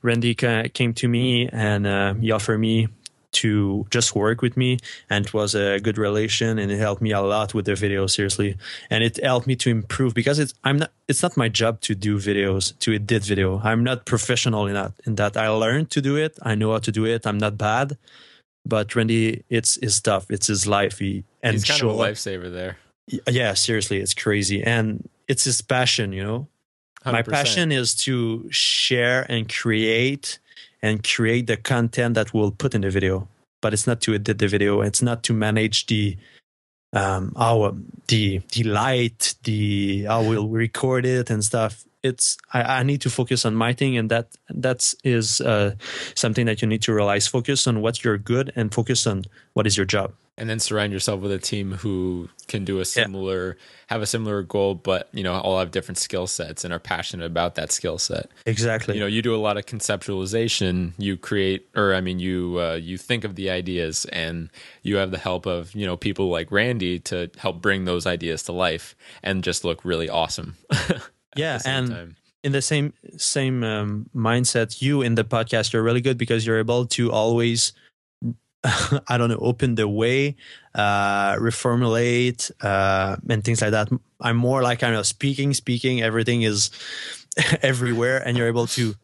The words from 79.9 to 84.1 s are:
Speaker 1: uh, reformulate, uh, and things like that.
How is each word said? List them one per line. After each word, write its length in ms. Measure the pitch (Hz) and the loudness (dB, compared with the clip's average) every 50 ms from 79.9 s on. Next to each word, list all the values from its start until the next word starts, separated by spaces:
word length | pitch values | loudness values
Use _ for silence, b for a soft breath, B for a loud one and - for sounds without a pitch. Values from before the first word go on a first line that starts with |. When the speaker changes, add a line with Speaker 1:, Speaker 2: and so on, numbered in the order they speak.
| 101 107 113 120 127 135 143 147 143 B B B B B B B B | 2 2 2 2 2 2 2 0 -2 B B B B B B B B
Speaker 1:
uh, 600 | - 104 101 101 101 101 101 101 101 101 101 98 | 0 2 2 2 2 2 2 2 2 2 2 0
reformulate, 1120 | 104 113 117 117 - - 127 120 120 123 117 110 117 120 120 120 120 123 123 120 - - - - _ - | 2 0 -2 -2 0 0 0 2 2 2 2 2 2 2 2 2 2 2 0 0 -2 -8 -10 -8 _ -4
uh, 520 | 101 98 98 98 98 95 95 95 98 98 - - | 0 2 2 2 4 2 2 0 0 -4 -6 -2
and 160 | - 117 107 101 | -2 -2 0 0
things 160 | 113 120 113 | 0 0 2
like 100 | 113 107 | 2 2
that. 180 | 107 107 107 110 127 127 _ _ | 2 2 2 0 -2 -4 _ _